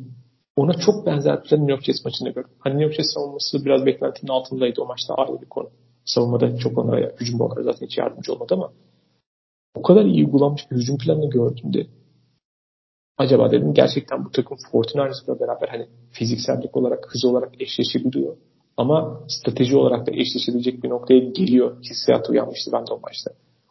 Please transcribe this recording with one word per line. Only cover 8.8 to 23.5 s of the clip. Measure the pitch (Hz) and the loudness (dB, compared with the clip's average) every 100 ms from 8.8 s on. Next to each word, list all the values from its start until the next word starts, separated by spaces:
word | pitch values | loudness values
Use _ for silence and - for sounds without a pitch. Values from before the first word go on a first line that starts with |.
| _ _ _ _ _ _ _ _ _ | _ _ _ _ _ _ _ _ _
o | 107 | -2
kadar | - 190 | 6 8
iyi | 202 170 | 8 4
uygulanmış | 147 135 143 147 - | 4 4 2 0 -4
bir | 123 | -4
hücum | 123 139 | -2 -2
planını | 165 156 151 | 0 0 2
gördüğümde | 127 113 - - - - _ _ _ _ _ _ _ _ _ _ _ _ - | 2 0 -2 -4 -4 -4 _ _ _ _ _ _ _ _ _ _ _ _ -2
acaba | 131 131 117 | 4 6 6
dedim | 123 147 | 4 4
gerçekten | 147 131 139 - 135 | 4 4 2 -6 -6
bu | - | -6
takım | - 120 139 - | -4 -4 -6 -4
forty | 120 113 143 | 0 0 -2
niners'la | 139 127 - 120 | -4 -4 -8 -4
beraber | 120 120 - | -4 -4 -6
hani | 120 117 - _ | -6 -12 -16 _
fiziksellik | - 117 120 - 123 - 135 | -6 -4 -2 -2 -4 -2 -2
olarak, | 123 117 - | -2 -2 -6
hız | 123 | 0
olarak | 127 123 127 - | 2 2 -2 -8
eşleşebiliyor. | 131 - 120 147 127 135 135 - _ _ _ - | -8 -4 -2 -2 -2 -2 -4 -6 _ _ _ -2
Ama | 123 156 - - - | 2 2 0 -8 -12
strateji | - - 120 123 139 | -8 -4 0 2 4
olarak | 131 120 120 | 4 2 -2
da | |
eşleşebilecek | - 127 120 - 120 123 127 | -2 -2 -4 -2 -2 -2 -4
bir | 131 | -4
noktaya | 123 - 131 | -2 6 6
geliyor | 127 - 185 123 117 - | 6 0 2 4 4 0
hissiyatı | - - - 120 117 | -12 -4 2 2 4
uyanmıştı | 120 - - - | 0 0 -6 -4
bende | 120 117 | -4 -4
o | 113 | -10
maçta. | - - - - _ | -10 -12 -14 -14 _